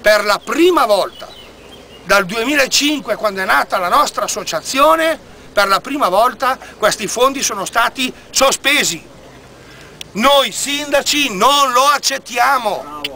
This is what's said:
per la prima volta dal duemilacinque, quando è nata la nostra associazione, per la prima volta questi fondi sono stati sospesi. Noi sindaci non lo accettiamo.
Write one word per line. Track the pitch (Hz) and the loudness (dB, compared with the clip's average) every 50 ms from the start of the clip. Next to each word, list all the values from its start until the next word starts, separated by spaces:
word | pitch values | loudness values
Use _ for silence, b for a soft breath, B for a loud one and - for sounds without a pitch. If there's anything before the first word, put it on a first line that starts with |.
per | - 214 214 214 202 | 4 4 2 2 2
la | 208 202 - - | 0 -2 -2 -2
prima | - 220 277 330 359 359 311 269 | -6 0 2 4 4 4 4 2
volta | 226 208 190 160 123 - - 113 - - - - - - - - - - - - - - - - | 2 2 0 0 -2 -6 -14 -18 -18 -18 -20 -20 -20 -20 -20 -20 -20 -20 -20 -20 -20 -20 -20 -2
dal | - 196 202 196 | 2 2 2 2
duemilacinque, | 175 196 233 226 254 302 294 269 233 - - 269 294 302 277 - - 214 | 0 -4 -4 -2 0 2 0 0 2 0 0 0 0 0 -2 -4 -6 -6
quando | - 202 214 196 190 | -2 -2 -4 -2 -2
è | 190 | -2
nata | 208 240 277 277 - - 202 | 0 0 0 0 0 -2 -2
la | 185 175 | -2 2
nostra | 208 269 302 - - - 208 | 2 2 2 2 2 0 0
associazione, | 180 - 214 185 - - 160 151 - - 269 277 311 320 320 320 320 320 - B B B B B B B | 0 0 -8 -6 -6 -6 -6 -6 -4 0 2 4 4 4 4 2 -2 -2 -4 B B B B B B B
per | - 202 196 | 0 2 2
la | 196 190 | 2 0
prima | - 254 277 294 247 190 | -2 -4 -4 -2 0 2
volta | 180 196 226 247 240 202 - 247 262 - B B B | 2 4 2 2 0 0 -2 -2 -2 -4 B B B
questi | B - 202 165 - 214 | B 0 0 0 0 -6
fondi | 175 - 220 240 269 277 269 | -6 0 2 2 2 2 0
sono | 226 - 226 202 185 | -4 -4 -4 -4 -8
stati | - - 233 233 240 - - 254 254 - B B B | -4 -2 0 0 0 -2 -4 -6 -6 -6 B B B
sospesi. | B - 262 269 247 - - 262 285 285 247 156 165 156 - - - - - - - - - - - B B B B B B B B B B - - | B 2 2 2 2 0 0 0 0 2 0 -2 -4 -8 -12 -18 -20 -20 -20 -20 -20 -20 -20 -20 -20 B B B B B B B B B B -12 -6
Noi | 185 226 269 285 277 262 233 180 | -4 -2 2 2 2 0 -2 -4
sindaci | - - 262 285 285 294 294 285 277 - - - 294 285 254 214 | -8 -6 -6 -6 -6 -6 -2 -2 -2 -2 0 -2 -2 -2 -2 -2
non | 180 220 254 285 285 277 262 247 | 0 2 2 4 2 2 2 2
lo | 247 269 | 2 2
accettiamo. | 285 294 - - - 277 - - - 233 240 240 254 277 262 226 214 185 - - - - 202 - - - | 2 0 0 -2 -4 -4 -6 -8 -8 -2 0 0 2 2 0 0 -2 -4 -4 -8 -12 -14 -12 -12 -14 -14